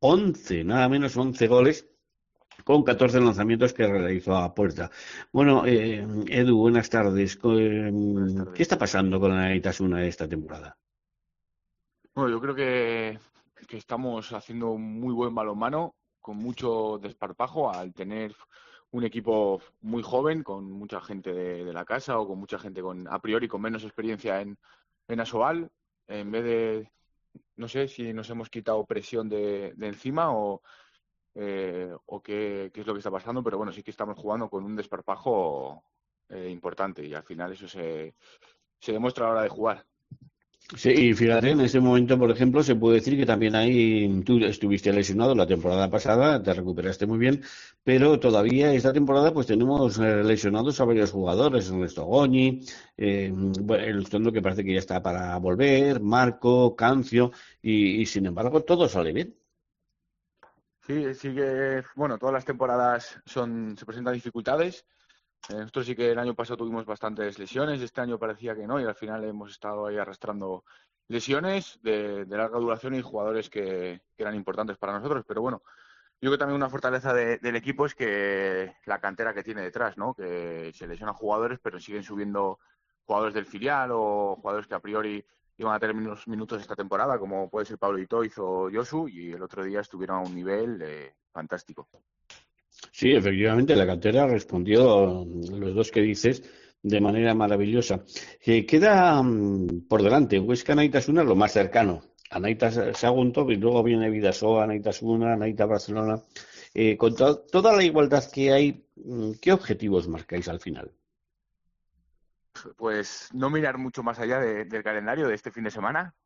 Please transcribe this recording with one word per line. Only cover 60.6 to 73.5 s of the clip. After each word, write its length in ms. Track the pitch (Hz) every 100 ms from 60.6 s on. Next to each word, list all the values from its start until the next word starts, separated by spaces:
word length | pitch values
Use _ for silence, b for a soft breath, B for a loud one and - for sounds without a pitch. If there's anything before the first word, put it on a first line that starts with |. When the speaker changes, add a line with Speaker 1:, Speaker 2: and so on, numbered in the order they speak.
| _ _ -
Speaker 2:
Sí, 300 | 147 139 131
sí 180 | 139
que, 480 | 131 135 131 135 131 127 -
bueno, 240 | 147 110
todas 140 | 131
las 120 | 135 127
temporadas 720 | 123 131 123 123 120 - - -
son, 500 | 131 120 117 110 101
se 120 | 104
presentan 260 | 113 123
dificultades. 720 | 123 120 117 113 147 180 - _ _ _ _ _ _ -
Eh, 60 |
nosotros 320 | 107 110 135 120
sí 100 | 117
que 160 | 120
el 80 | 117
año 140 | 120
pasado 240 | 117 113 117
tuvimos 280 | 117 113 107
bastantes 540 | 104 110 107 104 98
lesiones, 420 | 95 123 151 139
este 200 | 120 -
año 180 | 123 113
parecía 340 | 113 107 117 110
que 120 | 107
no, 100 | 139
y 60 |
al 120 | 117 101
final 280 | 107 110
hemos 280 | 107 104 104
estado 340 | 98 104 104 104
ahí 120 | 104
arrastrando 680 | 98 95 107 101 95 92 - b b _ _
lesiones 720 | 117 135 143 185 196 - -
de, 440 | 110 107 104 101 95
de 120 | 104
larga 220 | 110 120
duración 340 | 117 113 131 131
y 60 |
jugadores 480 | 113 110 107 110
que, 520 | 104